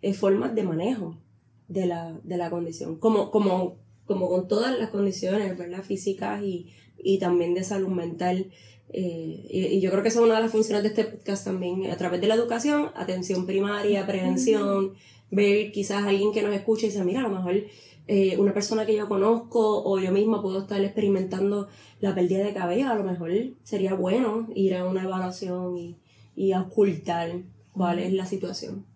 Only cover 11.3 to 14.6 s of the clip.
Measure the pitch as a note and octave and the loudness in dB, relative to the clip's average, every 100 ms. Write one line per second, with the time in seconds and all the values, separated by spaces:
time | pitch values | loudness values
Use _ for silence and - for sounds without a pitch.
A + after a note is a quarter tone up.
11.3 | G3 G3 F#3 F3+ F#3 F#3+ E3 F3+ F3+ G3+ | -4 -4 -4 -4 -4 -4 -4 -2 0 2
12.3 | A3+ A#3 A#3 C#4+ D4 D4+ - F#3 F#3 F#3 | 2 2 0 2 2 0 -4 -6 -4 -2
13.3 | F#3 F3+ F#3+ G3+ G#3 G#3 G3+ F#3+ F#3+ F#3 | -2 0 0 0 0 0 0 0 0 0
14.3 | F#3 B3+ G#3+ | 2 4 4